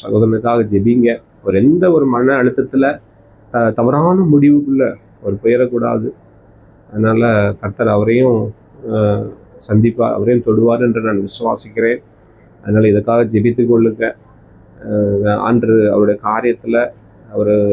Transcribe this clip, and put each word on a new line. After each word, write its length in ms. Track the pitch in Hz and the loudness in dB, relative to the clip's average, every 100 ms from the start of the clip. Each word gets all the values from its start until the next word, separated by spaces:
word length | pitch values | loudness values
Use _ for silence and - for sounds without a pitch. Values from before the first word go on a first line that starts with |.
சகோதரனுக்காக 600 | 107 107 113 110 117 120 | -4 0 2 0 0 0
ஜெபிங்க. 580 | 104 101 107 123 117 117 - _ | 0 0 2 2 2 0 -8 _
ஒரு 140 | 98 95 | -2 2
எந்த 340 | 127 175 185 | 2 4 2
ஒரு 140 | 165 135 | 2 2
மன 380 | 120 127 135 | 0 0 2
அழுத்தத்துல 560 | 123 123 127 131 135 147 _ _ _ _ - | 0 0 -2 0 0 -2 _ _ _ _ -8
த-, 180 | 120 113 | -2 -2
தவறான 580 | 107 120 143 165 185 175 | 0 0 2 2 2 2
முடிவுக்குள்ள 640 | 147 143 147 143 135 120 - - _ | 4 4 2 2 0 0 -4 -20 _
அவர் 120 | 104 101 | -8 -2
போயிடக்கூடாது. 680 | 113 123 123 120 117 113 117 - - _ _ - - - - | 0 0 0 -2 -2 -4 -6 -10 -20 _ _ -20 -20 -20 -12
அதனால 640 | 107 110 110 120 107 101 101 | -2 0 2 2 2 0 -4
கர்த்தர் 280 | 101 - 113 | -10 -4 0
அவரையும், 680 | 104 107 120 131 113 107 - - - 117 | 0 2 2 2 0 -2 -10 -20 -18 -6
அஹ், 420 | 110 104 101 110 - - - - | -2 0 -2 -6 -14 -20 -20 -2
சந்திப்பா-, 460 | 107 117 117 113 | 2 2 0 -2
அவரையும் 300 | 107 107 123 | 0 0 0
தொடுவார் 360 | 120 107 117 117 | 0 2 2 2
என்று 220 | 123 113 | 0 -2
நான் 200 | 110 101 | -2 -4
விசுவாசிக்கிறேன். 840 | 98 - 117 107 107 110 117 123 - _ _ _ - _ | -6 -6 -6 -6 -8 -4 -2 -2 -8 _ _ _ -20 _
அதனால 260 | 104 107 107 | -2 0 2
இதுக்காக 400 | 104 104 117 113 | 2 0 0 0
ஜெபித்துக் 420 | 110 117 120 117 | 0 0 0 0
கொள்ளுங்க. 440 | 117 113 110 113 - _ - _ - - - 110 | 2 2 -2 -6 -6 _ -20 _ -20 -20 -18 -6
அஹ், 440 | 107 101 101 104 104 | -2 0 0 -2 -2
ஆண்டு 560 | 107 120 113 110 104 | 0 0 2 2 2
அவருடைய 280 | 101 104 104 | 2 0 -2
காரியத்துல 680 | 107 110 120 117 113 117 120 - - - - | -4 -4 -2 -4 -4 -2 -4 -8 -20 -20 -10
அவரு, 220 | 104 104 107 101 | -4 0 0 2